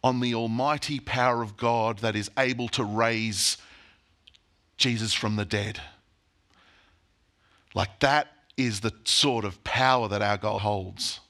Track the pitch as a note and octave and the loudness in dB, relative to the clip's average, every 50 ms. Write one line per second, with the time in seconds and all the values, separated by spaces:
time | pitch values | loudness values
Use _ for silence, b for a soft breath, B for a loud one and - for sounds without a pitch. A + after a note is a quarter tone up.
0 | - B2+ B2+ B2 B2 B2 A#2 A2+ A#2 A2+ A2+ A#2+ C3 C#3+ D3+ C#3+ - - D3+ C3+ | 4 2 2 2 0 -2 -2 -2 -2 -2 -2 0 0 0 0 -2 -4 -6 -6 -6
1 | - - - B2+ B2 B2+ A#2+ A#2 A#2 G#2+ G#2 - A#2+ A#2 A#2 A#2 A2 A2+ A2+ G2+ | -6 -4 0 2 2 2 2 2 -2 -6 -6 -2 0 0 0 2 0 -2 -2 -2
2 | A2 A2+ G#2 G#2 G2+ - - - C3 C3 B2+ A#2+ B2 A2+ - - A#2+ G#2 G#2 A2 | -2 -2 -2 -2 -4 -4 0 0 0 0 0 -2 -4 -4 -2 -2 -2 -2 2 2
3 | A2+ A#2 A#2 A2+ A2 A2 G#2 F#2+ - - - B B B B B B B B B | 2 2 2 0 -2 -4 -2 0 0 -2 -2 B B B B B B B B B
4 | B B B _ _ - _ _ _ _ _ _ _ _ _ - - B2+ A#2 G#2+ | B B B _ _ -20 _ _ _ _ _ _ _ _ _ 0 0 0 2 0
5 | A2+ A2 - - - G#2+ G#2+ G#2 G#2 F2+ A2 G#2 G2+ G#2+ G#2+ - - - - _ | -2 -2 -2 0 0 0 0 -2 -2 -2 -2 -2 -2 -4 -8 -10 -14 -16 -20 _
6 | _ _ _ _ _ _ _ _ _ b b b b b b b b b b b | _ _ _ _ _ _ _ _ _ b b b b b b b b b b b
7 | b b _ _ _ _ b b b b b b b b b - - - - - | b b _ _ _ _ b b b b b b b b b -2 -2 -2 0 2
8 | - C3+ C#3+ D3+ C#3+ - _ _ _ _ _ - C3 A#2+ G#2+ G2+ A#2 A2 - - | 4 4 4 4 2 0 _ _ _ _ _ -2 0 0 0 0 -2 -4 -4 -2
9 | - - - - - C#3+ B2+ A2+ G#2 G2+ F2+ - _ - - - C3 C3 C3 B2+ | -2 0 2 4 4 2 2 0 -2 -4 -8 -8 _ -4 0 2 4 4 4 4
10 | A2+ G#2 G2+ G#2 G#2 G2+ G#2 G2+ - A2 G#2+ G2 G2+ G#2+ G#2 G2 F#2 F#2 - - | 2 0 0 0 2 0 0 0 -2 -2 -2 -2 -2 -2 -2 -2 -6 -8 -8 -6
11 | - - - - _ _ | -6 -6 -6 -8 _ _